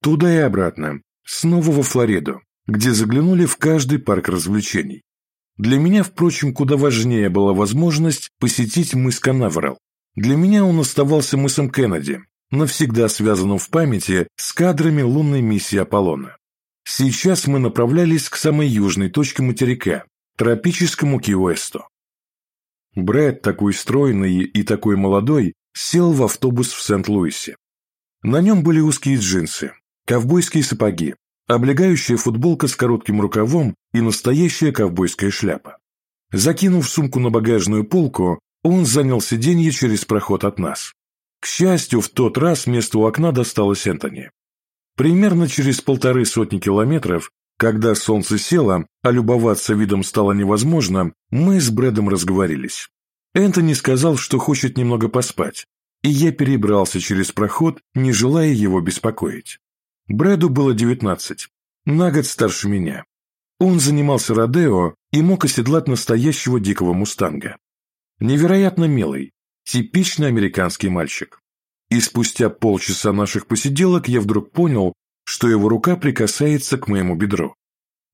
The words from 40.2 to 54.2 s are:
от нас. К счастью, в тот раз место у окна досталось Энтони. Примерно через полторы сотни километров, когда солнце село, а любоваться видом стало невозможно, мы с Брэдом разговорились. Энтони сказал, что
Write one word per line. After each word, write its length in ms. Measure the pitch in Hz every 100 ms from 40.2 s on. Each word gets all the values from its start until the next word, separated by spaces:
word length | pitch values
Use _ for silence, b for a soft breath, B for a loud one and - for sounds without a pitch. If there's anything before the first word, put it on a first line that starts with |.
| - 95
от 160 | 101 98
нас. 340 | 82 71 - _ _ _ _ -
К 60 | -
счастью, 540 | - 185 175 - 120
в 80 | 104
тот 280 | - 120 -
раз 300 | 165 165 -
место 320 | 120 110 110
у 60 | 110
окна 260 | 110 170
досталось 560 | 127 117 - 101 98 101
Энтони. 420 | 82 67 67 64 _ _ _ _ _ _ -
Примерно 520 | 147 175 208 175 160
через 340 | 135 135 127
полторы 420 | - 135 135 127 113
сотни 340 | 117 107 95
километров, 720 | 101 98 120 156 107 85 - _ _ -
когда 380 | 113 107 113 107
солнце 420 | - 110 90 107
село, 480 | - 175 117 90 80 _
а 100 | 127
любоваться 640 | 123 113 120 113 104 -
видом 300 | 104 104 98
стало 300 | 92 110 101
невозможно, 800 | 101 98 107 135 165 98 95 87 - -
мы 280 | 123 175 190
с 120 | 127
Брэдом 380 | 110 127 110 101
разговорились. 800 | 98 87 95 92 71 64 - - _ _ _ _
Энтони 400 | 180 202 180 160
сказал, 440 | 143 - 127 160
что 200 | 139